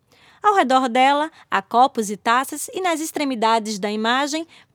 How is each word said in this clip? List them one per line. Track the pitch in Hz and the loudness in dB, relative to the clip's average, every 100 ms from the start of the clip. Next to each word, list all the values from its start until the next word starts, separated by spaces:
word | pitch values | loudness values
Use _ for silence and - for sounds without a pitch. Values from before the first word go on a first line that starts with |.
| _ _ _ _ | _ _ _ _
Ao | 415 403 | 0 2
redor | 277 262 262 | 4 2 2
dela, | 233 262 285 311 - - | 2 4 2 -2 -8 -6
há | 196 | -6
copos | - 233 262 - 208 | 0 2 2 2 -6
e | 208 | -4
taças | - 240 269 294 - | 0 0 0 -8 -10
e, | 494 | -4
nas | 370 320 | -2 -2
extremidades | 320 - 285 247 220 226 214 208 | -4 -4 -4 0 2 2 0 -6
da | 208 | -4
imagem, | 214 220 254 285 311 330 - _ | -2 -2 0 -2 -4 -8 -16 _